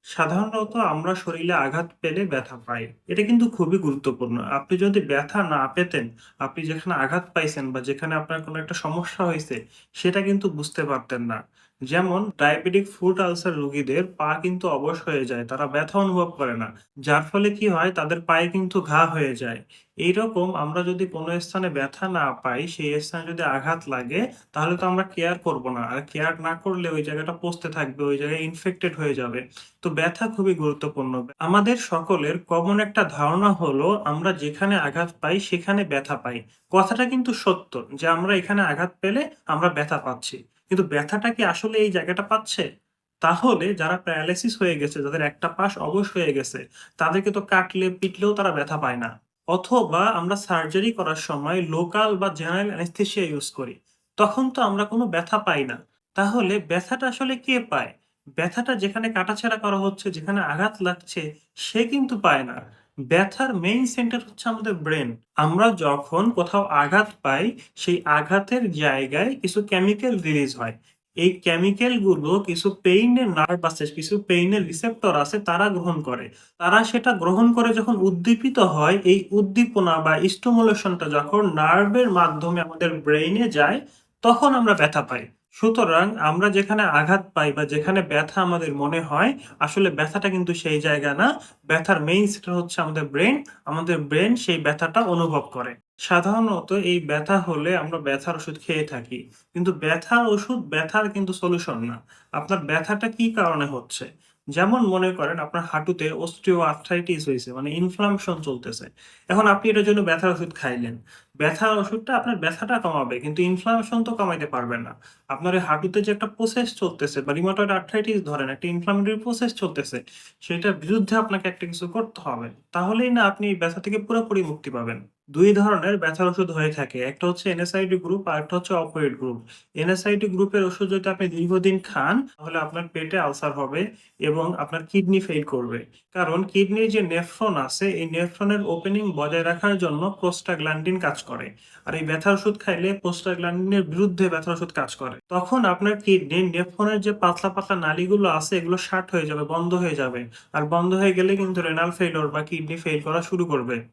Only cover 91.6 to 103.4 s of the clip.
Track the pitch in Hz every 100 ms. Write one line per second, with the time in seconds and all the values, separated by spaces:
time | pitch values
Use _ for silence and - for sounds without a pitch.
91.6 | - 160 160 165 151 185 208 202 - 175
92.6 | 170 - 160 156 147 139 208 285 - -
93.6 | - 151 170 165 143 151 202 240 - 165
94.6 | 147 151 165 220 220 170 165 151 - 127
95.6 | 123 117 _ _ - 175 180 220 226 180
96.6 | - 196 180 175 147 147 151 196 175 151
97.6 | 156 180 156 165 143 139 175 165 151 156
98.6 | - 156 151 131 117 123 - - _ 180
99.6 | 180 151 156 165 - 240 240 208 - 247
100.6 | 143 156 160 214 214 202 190 185 180 170
101.6 | - 117 117 120 _ - _ 147 - 190
102.6 | 147 - 214 202 226 - 233 220